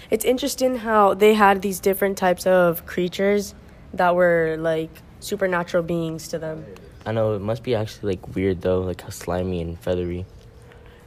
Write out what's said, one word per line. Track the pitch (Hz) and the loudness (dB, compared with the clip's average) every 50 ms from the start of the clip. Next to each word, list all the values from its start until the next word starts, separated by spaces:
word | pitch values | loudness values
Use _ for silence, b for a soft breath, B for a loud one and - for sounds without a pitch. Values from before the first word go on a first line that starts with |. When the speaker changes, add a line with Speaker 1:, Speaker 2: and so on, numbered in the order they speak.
| B B | B B
Speaker 1:
It's | 226 220 - | -2 0 2
interesting | - 254 247 294 254 - - 254 254 254 233 | 0 0 0 -2 -4 -2 0 0 0 0 -2
how | 208 226 220 214 202 196 - | -2 2 4 6 6 6 6
they | 190 208 214 220 | 6 6 6 6
had | 214 208 196 202 190 | 6 6 6 4 4
these | 190 202 185 175 | 0 -4 -4 -2
different | - 196 185 - 202 196 196 - | 0 0 0 2 0 -2 0 0
types | 196 180 180 180 - | 2 2 2 2 2
of | 185 185 180 175 175 165 165 - | 4 4 6 4 4 2 -2 -8
creatures | - - 185 180 175 - - 196 202 208 208 196 - - B B B B B B - - | -6 -4 -2 -2 -2 -2 -2 0 0 0 0 -2 -6 -12 B B B B B B -8 -2
that | 185 180 180 175 | 0 2 2 4
were, | 180 180 175 170 165 165 160 160 160 | 4 4 4 4 2 2 0 -2 -2
like, | 160 165 160 160 160 165 - - - - - - | -2 -2 -2 -2 -4 -6 -10 -18 -20 -20 -20 -16
supernatural | - - 202 196 196 185 180 175 175 - - 175 165 | -8 -8 -4 -2 0 0 0 -2 -2 0 0 0 0
beings | 165 170 165 165 160 160 156 - | 0 -2 -2 -2 -4 -6 -8 -10
to | - - 156 | -10 -10 -8
them. | 160 156 156 156 156 - - - - - - - - | -8 -8 -10 -10 -14 -16 -18 -20 -20 -20 -20 -12 -8
Speaker 2:
I | 107 | -4
know, | 110 113 110 110 107 | -2 0 0 0 0
it | 98 | -2
must | 98 107 117 123 | -2 -4 -6 -4
be | - 131 120 | -2 -2 -2
actually, | 107 110 110 - - - 101 92 | -2 -2 -4 -8 -6 -4 -4 -4
like, | - - - - | -4 -6 -8 -4
weird | 95 95 98 92 85 | 0 0 0 0 0
though, | 85 92 92 92 | 0 0 0 0
like, | 92 90 85 - | 0 -4 -6 -8
how | - - | -12 -14
slimy | - - - 87 87 90 92 92 90 87 | -14 -10 -6 -4 -4 -2 -2 -2 -4 -4
and | 82 85 82 - | -6 -6 -8 -8
feathery. | - 87 90 90 90 87 87 90 92 - - - - - - b b b b b b b b b b | -4 -4 -2 -2 -2 -4 -6 -8 -10 -12 -16 -20 -20 -20 -20 b b b b b b b b b b